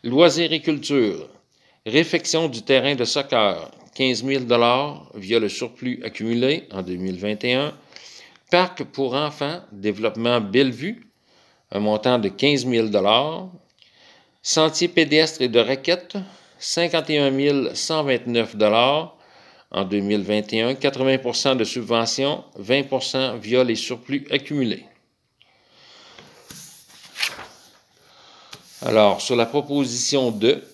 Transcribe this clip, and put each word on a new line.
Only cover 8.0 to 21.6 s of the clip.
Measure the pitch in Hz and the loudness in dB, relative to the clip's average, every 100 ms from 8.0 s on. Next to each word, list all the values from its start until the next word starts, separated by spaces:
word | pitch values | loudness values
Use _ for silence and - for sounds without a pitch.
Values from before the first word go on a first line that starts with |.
| - - - _ _ | -20 -20 -20 _ _
Parc | 175 185 - | 2 2 -2
pour | 131 - 135 | -10 -4 -2
enfants, | 131 151 143 143 170 - | 0 -4 -4 -6 -6 -14
développement | 101 104 98 110 113 117 120 | -6 -4 -2 -2 0 0 2
Bellevue, | 104 117 135 117 165 233 - _ _ _ _ _ _ | 2 2 2 -2 -10 -10 -18 _ _ _ _ _ _
un | 101 | -2
montant | 107 107 127 123 | 0 0 2 2
de | 101 | 0
quinze | 95 139 139 | 0 2 2
mille | 123 117 110 | 0 0 2
dollars. | 101 95 117 147 170 185 180 _ _ _ _ - _ _ _ | 2 4 2 0 -6 -12 -18 _ _ _ _ -20 _ _ _
Sentier | - 160 156 151 175 | -2 2 2 2 0
pédestre | - 151 151 156 - | 2 4 4 2 0
et | 123 | 2
de | 117 | 4
raquettes, | 110 135 165 175 - 202 190 - _ _ | 4 0 0 -2 -2 -12 -12 -18 _ _
cinquante | - - 170 165 151 | -6 -2 0 0 0
et | 147 | 2
un | 139 | 2
mille | 135 143 143 123 | 2 2 2 0
cent | - - 160 | -4 -4 -2
vingt-neuf | 147 120 123 117 110 104 | 0 0 2 0 0 2
dollars | 107 110 123 147 170 - _ - - - _ | 4 4 4 2 -4 -14 _ -20 -20 -20 _
en | - | -6
deux | 95 101 | -2 0
mille | 101 104 | 0 -2
vingt | 95 107 107 | 0 -2 0
et | 113 | -2
un, | 117 | -2
quatre-vingts | 135 143 131 135 131 | 0 -2 0 0 0
pour | 123 113 | -2 -2
cent | 139 | 0
de | 131 | 0